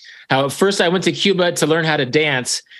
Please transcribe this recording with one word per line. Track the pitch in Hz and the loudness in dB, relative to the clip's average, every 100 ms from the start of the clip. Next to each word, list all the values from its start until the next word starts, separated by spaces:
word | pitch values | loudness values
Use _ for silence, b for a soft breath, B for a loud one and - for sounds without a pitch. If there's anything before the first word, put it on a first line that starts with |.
| B B B | B B B
How | 135 | -2
at | 139 | 0
first | - 190 196 | 0 0 2
I | 180 | 0
went | 185 | 0
to | 180 | 0
Cuba | 143 196 185 175 | 0 0 2 0
to | - 151 | 0 0
learn | 160 | 2
how | 160 151 | 0 0
to | 127 | 0
dance, | 151 156 131 123 - - B | 0 0 -2 -4 -8 -10 B